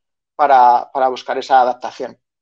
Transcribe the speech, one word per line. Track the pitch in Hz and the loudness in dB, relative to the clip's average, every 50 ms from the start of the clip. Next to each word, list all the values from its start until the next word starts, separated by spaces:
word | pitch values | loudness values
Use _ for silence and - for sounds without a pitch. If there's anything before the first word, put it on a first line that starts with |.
| _ _ _ _ _ _ _ | _ _ _ _ _ _ _
para, | - 151 139 135 127 123 123 120 120 - - | -2 0 2 4 4 4 4 2 2 -2 -6
para | - 139 131 131 | -6 -4 -4 -4
buscar | 127 120 - - 127 131 | -4 -6 -10 -8 -8 -8
esa | 123 - 139 131 | -4 0 0 2
adaptación. | 123 123 120 - - 110 - - 131 117 123 _ _ _ _ _ | 2 0 -2 -6 -10 -14 -12 -12 -14 -14 -16 _ _ _ _ _